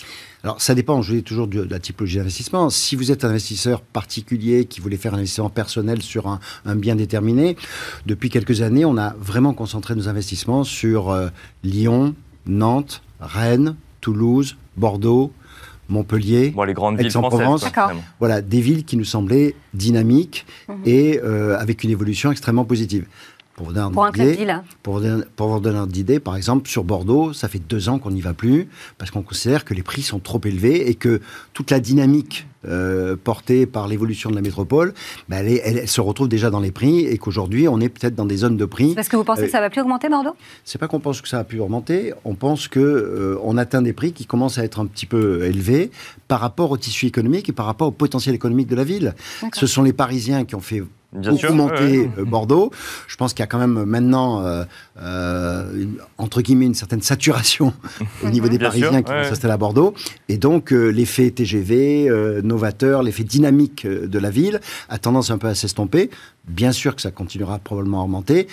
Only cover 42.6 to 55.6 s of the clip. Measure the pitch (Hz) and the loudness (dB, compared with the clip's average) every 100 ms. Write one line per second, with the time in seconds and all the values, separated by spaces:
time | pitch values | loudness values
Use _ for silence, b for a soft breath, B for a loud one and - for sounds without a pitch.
42.6 | - 131 143 143 98 98 98 98 110 117 | -2 2 4 2 0 -2 -2 -2 0 0
43.6 | 120 131 120 - 165 170 123 120 131 123 | 2 2 0 0 -4 -6 -4 0 0 -2
44.6 | 113 - 101 - 95 117 104 87 90 95 | -4 -4 -6 -6 -2 0 2 0 0 0
45.6 | 92 139 220 B B B - 123 120 - | 2 2 0 B B B -4 -2 -2 -2
46.6 | 170 135 - - 127 120 113 175 196 - | 0 -2 -4 -2 -2 0 0 0 -2 -4
47.6 | 107 110 156 - 147 131 139 117 123 123 | -4 -2 -2 0 0 0 -2 0 0 0
48.6 | 117 123 139 196 131 B B B 226 - | 2 0 0 -2 -2 B B B -10 -2
49.6 | 131 139 135 131 127 127 113 139 117 101 | 0 4 4 4 0 -2 -2 -2 -2 -8
50.6 | 95 107 87 _ _ 98 98 147 151 156 | -6 -8 -8 _ _ -6 0 2 4 4
51.6 | 143 156 139 135 123 98 101 113 110 156 | 4 2 4 4 2 -2 -2 0 4 4
52.6 | 220 B B B - - 127 - 107 120 | 4 B B B -12 -4 -4 -2 -2 0
53.6 | 123 113 104 117 123 131 127 107 90 85 | 2 2 0 2 4 4 2 0 -2 -4
54.6 | 87 B B - 90 90 90 90 87 90 | -6 B B -14 -8 -4 -2 -2 -2 -4